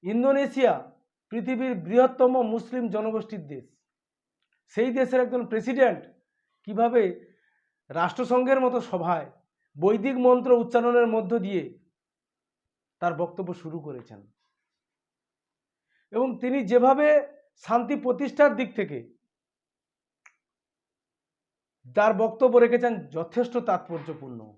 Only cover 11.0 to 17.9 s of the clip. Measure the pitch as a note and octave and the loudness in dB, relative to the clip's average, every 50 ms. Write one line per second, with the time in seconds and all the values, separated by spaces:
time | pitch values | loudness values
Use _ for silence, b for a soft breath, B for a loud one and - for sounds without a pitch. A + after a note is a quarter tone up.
11 | A#3+ A3+ A3 A3+ G#3+ F#3 A3+ A#3 F#3 F#3+ G3+ F3+ D3 B2 - _ _ _ _ _ | 2 2 2 -2 -2 -2 -2 -4 -2 -2 -4 -4 -6 -6 -14 _ _ _ _ _
12 | _ _ _ _ _ _ _ _ _ _ _ _ _ _ _ _ _ _ _ _ | _ _ _ _ _ _ _ _ _ _ _ _ _ _ _ _ _ _ _ _
13 | - F3 E3+ D3+ F3 E3+ F3 - F#3+ F3 F3+ F3+ - E3 D#3 E3+ D3 D3 C#3 B2 | -6 -6 -4 -4 -6 -8 -6 -10 -10 -10 -10 -12 -12 -14 -14 -12 -14 -14 -16 -16
14 | A2+ A#2+ A#2+ G2+ G2+ _ _ _ _ _ _ _ _ _ _ _ _ _ _ _ | -16 _ -20 -20 -20 _ _ _ _ _ _ _ _ _ _ _ _ _ _ _
15 | _ _ _ _ _ _ _ _ _ _ _ _ _ _ _ _ _ _ _ _ | _ _ _ _ _ _ _ _ _ _ _ _ _ _ _ _ _ _ _ _
16 | _ _ - A3 B3+ C4 A#3 - - B3 B3+ C#4 B3 F3+ A3+ B3 A#3+ C4 C4+ C4+ | _ _ -4 -4 -4 -4 -4 -6 -4 -4 -2 -2 -2 2 2 4 6 6 4 4
17 | D4 D4+ D4+ D4 C#4 - - - _ _ _ _ _ - A3 A#3+ B3 - | 4 4 4 2 2 -2 -14 -20 _ _ _ _ _ -2 -2 -2 0 -2